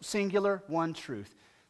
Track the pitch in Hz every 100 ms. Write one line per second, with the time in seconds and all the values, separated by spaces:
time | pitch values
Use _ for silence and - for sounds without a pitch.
0 | - 208 196 196 202 190 190 160 165 156
1 | - 110 101 - - _